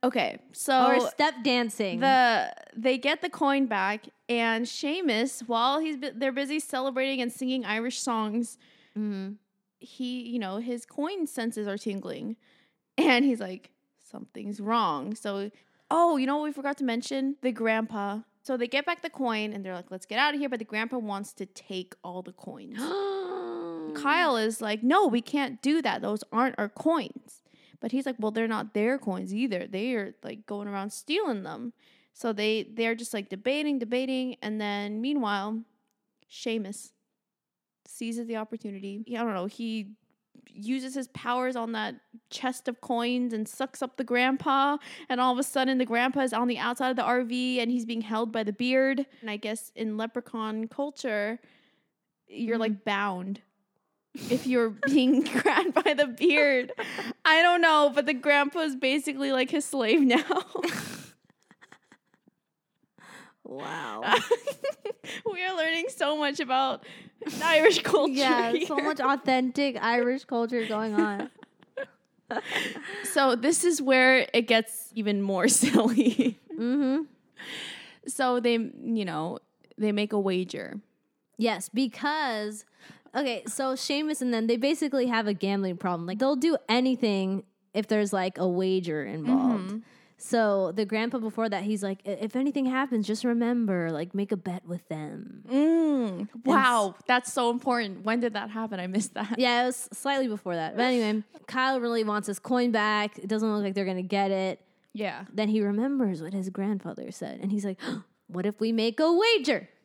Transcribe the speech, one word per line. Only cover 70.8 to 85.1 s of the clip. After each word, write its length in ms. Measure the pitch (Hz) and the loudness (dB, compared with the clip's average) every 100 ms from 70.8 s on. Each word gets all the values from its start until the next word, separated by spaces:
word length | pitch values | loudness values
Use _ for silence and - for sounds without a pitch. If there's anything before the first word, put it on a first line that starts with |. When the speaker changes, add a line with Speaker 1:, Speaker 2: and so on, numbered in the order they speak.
| 220 | -2
Speaker 2:
on. 360 | 208 214 202 285 | 0 0 -2 -8
<laughs> 60 | _ - _ - - 539 _ _ _ _ 240 - - - - - - | _ -20 _ -18 -12 -12 _ _ _ _ -6 -4 -4 -4 -8 -12 -10
Speaker 1:
So 320 | - - 269 247 | -4 2 4 4
this 260 | 254 330 | 2 2
is 180 | 349 320 | 2 2
where 460 | 269 262 254 262 - | 4 6 8 6 4
it 140 | 233 226 | 0 4
gets 420 | 226 220 - - - | 2 2 -8 -10 -4
even 260 | 208 202 | 0 2
more 240 | 240 185 180 | 2 4 4
<laughs> 140 | 202 | 6
silly. 800 | 254 - 233 226 254 - 240 214 _ | 6 6 6 6 4 4 0 0 _
Speaker 2:
Mm-hmm. 500 | - 233 269 262 277 302 _ _ _ - - - - - - - | -4 0 2 2 0 -2 _ _ _ -14 -12 -12 -14 -18 -16 -12
Speaker 1:
So 320 | - 262 247 | -2 2 2
they, 140 | 240 | 2
you 500 | 233 226 - 67 226 | 2 0 -6 -4 -2
know, 340 | 190 156 165 - _ _ _ - | -2 -2 -4 -6 _ _ _ -2
they 140 | 214 | 0
make 200 | 208 208 | 0 0
a 60 | 214 | 0
wager. 640 | 196 185 185 - 90 208 - _ _ _ _ - | 2 0 -2 -6 -10 -12 -16 _ _ _ _ -2
Speaker 2:
Yes, 300 | 226 190 - | 0 0 -4
because, 960 | 214 262 - 294 311 285 220 208 214 - _ - - - | -2 -2 0 -2 -2 -2 -2 -6 -8 -18 _ -20 -20 -8
okay, 300 | - 277 226 - | -2 -2 -2 -6
so 280 | - 262 | -4 -2
Seamus 460 | 262 - 285 302 302 | -2 -2 -2 0 -2
and 120 | 247 | 0
them, 140 | 233 226 | 0 2
they 80 | 233 | 2
basically 500 | 277 311 302 269 | 2 2 0 0
have 220 | 247 | 2